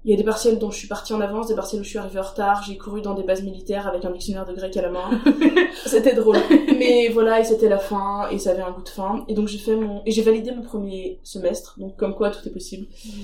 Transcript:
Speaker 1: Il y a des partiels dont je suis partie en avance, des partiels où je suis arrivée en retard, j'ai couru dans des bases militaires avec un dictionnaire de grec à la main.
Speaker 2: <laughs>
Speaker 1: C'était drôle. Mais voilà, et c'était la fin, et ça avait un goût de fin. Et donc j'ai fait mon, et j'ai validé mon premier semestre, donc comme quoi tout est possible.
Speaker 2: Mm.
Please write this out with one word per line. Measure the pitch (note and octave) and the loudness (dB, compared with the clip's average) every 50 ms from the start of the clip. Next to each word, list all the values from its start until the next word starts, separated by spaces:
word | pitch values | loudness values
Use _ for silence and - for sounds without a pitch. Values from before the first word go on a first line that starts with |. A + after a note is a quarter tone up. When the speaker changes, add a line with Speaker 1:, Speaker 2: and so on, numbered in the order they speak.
| - | 2
Speaker 1:
Il | A3 | 2
y | G3+ | 2
a | |
des | G3+ G#3 | 4 4
partiels | A3 G#3+ - - A#3 A3 G3+ | 0 0 2 2 2 2 2
dont | A3 G3+ | 0 -4
je | - - | -6 -8
suis | - | -10
partie | - F#3+ - - - A3 | -10 -12 -12 -8 -6 -4
en | G#3+ | -2
avance, | G3+ G3 G#3 A3 A#3 A3 | -2 -2 -4 -6 -4 -2
des | A3 | -4
partiels | F#3+ F#3+ - - G#3 | -4 -4 -6 -6 -6
où | G3 | -8
je | - | -8
suis | - G#3 | -8 -8
arrivée | F#3+ F#3+ F#3+ F#3+ | -8 -6 -6 -6
en | |
retard, | F#3+ G3 - G#3+ G3+ G3 G3+ G3+ | -6 -6 -4 -2 0 2 0 0
j'ai | - G3+ F#3+ - | -2 -8 -12 -12
couru | - G#3+ G3+ G#3+ | -10 -8 -8 -6
dans | G3+ G3 G3 | -6 -6 -6
des | F#3+ F#3 | -4 -2
bases | F#3 F#3+ F#3+ | -2 -2 -2
militaires | G3 F#3+ F#3+ F#3+ - - G3 G3 G3+ F#3+ | -2 -8 -10 -10 -6 -6 -4 -4 -4 -4
avec | F3 F3+ F#3+ | -6 -4 -4
un | F3+ | -6
dictionnaire | F3+ F3+ - G#3 F#3+ F#3+ F#3 | -6 -6 -6 -6 -6 -6 -8
de | F3+ F3+ | -8 -8
grec | F#3 F#3+ F#3+ - | -8 -8 -4 -2
à | G3 | -2
la | F3+ F3 | -2 -2
main. | F3 F3+ F#3 G#3+ A#3+ A3 - C#4+ - - D#4+ - | -4 -4 -2 -2 -2 2 2 2 2 4 2 4
Speaker 2:
<laughs> | - F4+ F4+ - - - - | 4 4 2 2 -2 -8 -4
Speaker 1:
C'était | - B3 A3 - C4+ A3+ | 0 2 4 4 4 4
drôle. | A3+ G#3+ A3 G3+ F#3 - - D4+ D4+ - - - B3 | 6 4 6 6 4 6 6 6 6 6 4 4 4
Mais | - A#3+ A#3+ A#3+ A#3 A3+ | 6 6 6 6 4 4
voilà, | G#3+ A3+ A3 A3 A3+ A3+ | 4 4 4 6 6 4
et | A3+ | 4
c'était | A3+ A3 A3 A3+ G#3 | 4 4 4 6 4
la | G3+ G3 | 4 2
fin, | G3 - G#3 G3 G3 G3 G3+ G3+ G3 - | 2 -2 -4 -2 -2 -2 -2 -4 -4 -4
et | G3 F#3+ | -4 -2
ça | - F#3+ | 0 0
avait | F3+ F#3 | 0 0
un | F#3 F3+ | -2 -6
goût | F3+ - - | -8 -10 -14
de | - | -12
fin. | - G3+ F#3+ F#3+ G#3+ C#4 - | -8 -6 -4 -4 -4 -4 -4
Et | - G#3+ | -4 -2
donc | G#3+ G#3+ G#3 | -2 -2 -2
j'ai | - - | -4 -6
fait | - A3+ A3 | -2 0 0
mon, | A3 A3 G#3 G3+ G3+ - | 0 0 -4 -6 -4 -4
et | A3+ | 0
j'ai | G#3+ A3+ | 0 4
validé | A3 A3 A3+ A3 A3+ B3 | 4 4 4 4 0 -4
mon | B3+ A#3+ | -8 -8
premier | - - - G#3+ G3+ G3 F#3+ F#3+ F#3 - - - - | -10 -8 -8 -8 -6 -6 -8 -8 -8 -10 -10 -12 -16
semestre, | - - F#3+ F3+ F3 - - - - - - | -14 -10 -4 -2 -2 -2 -4 -8 -14 -14 -12
donc | F#3+ G3 - | -12 -12 -4
comme | - G#3 G3 G3 | -4 -4 -4 -2
quoi | - G#3 G3+ | -2 -2 -2
tout | G3+ - - | -2 -4 -10
est | - | -12
possible. | - F3+ - - G3 F#3 G#3 | -12 -12 -12 -12 -12 -14 -14
Speaker 2:
Mm. | - - - - A3 G#3 G#3 | -16 -16 -18 -18 -16 -14 -14